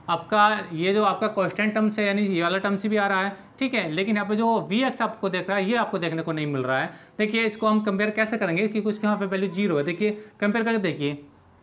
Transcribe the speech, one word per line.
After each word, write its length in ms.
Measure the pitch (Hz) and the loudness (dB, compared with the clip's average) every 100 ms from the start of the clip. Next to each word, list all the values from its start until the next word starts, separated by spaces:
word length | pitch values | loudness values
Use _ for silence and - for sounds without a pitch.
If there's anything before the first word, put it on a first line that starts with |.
| - | -4
आपका 580 | 170 - 214 208 214 185 | -4 0 4 4 4 -4
ये 180 | 160 180 | -2 0
जो 100 | 208 | 2
आपका 220 | 202 185 214 | 2 2 0
कांस्टेंट 440 | 202 175 190 214 | 0 0 0 0
टर्म्स 240 | 220 214 214 | 2 0 2
है, 60 | 202 | 0
यानी 160 | 202 | 2
ये 180 | 202 170 | 2 2
वाला 160 | 170 190 | 0 0
टर्म्स 280 | 202 196 214 | 0 -2 0
भी 100 | 208 | 0
आ 100 | 202 | 2
रहा 180 | 190 | 0
है, 120 | 196 196 - - | -2 -6 -14 -6
ठीक 160 | 269 | -2
है, 160 | 226 165 | -2 -2
लेकिन 260 | 156 202 208 | -2 0 0
यहाँ 120 | 196 | 0
पे 80 | 214 | 0
जो 240 | 226 226 | 2 2
वी 200 | 156 214 | 0 0
एक्स 180 | 262 - | 0 0
आपको 260 | 220 - 196 | -4 -2 -4
देख 200 | 180 180 | -2 -2
रहा 80 | 202 | 0
है, 100 | 190 | 0
ये 80 | 240 | 0
आपको 220 | 214 185 | 0 -2
देखने 240 | 165 165 | -2 -2
को 100 | 165 | -4
नहीं 140 | 156 147 | -2 -2
मिल 160 | 135 | -2
रहा 160 | 127 131 | 0 0
है। 100 | 170 - - - | -2 -8 -12 -4
देखिए, 260 | 214 226 | -2 0
इसको 220 | 226 220 220 | -2 0 2
हम 140 | 214 | 2
कंपेयर 300 | 208 196 214 | 2 0 0
कैसे 260 | 214 220 220 | 0 -2 0
करेंगे, 280 | 190 165 214 | 0 0 0
क्योंकि 200 | 214 208 | 0 -2
उसके 180 | 208 208 | 0 0
यहाँ 120 | 196 | 0
पे 80 | 196 | -2
वैल्यू 220 | 190 196 | -2 -2
ज़ीरो 280 | 175 202 151 | 0 0 2
है। 60 | |
देखिए, 260 | 147 170 214 208 - - | 0 0 -2 -2 -10 -4
कंपेयर 240 | 208 226 | 0 0
करके 140 | 226 226 | 0 0
देखिए, 380 | 185 143 147 143 - - - - | 0 0 -2 -4 -10 -20 -20 -20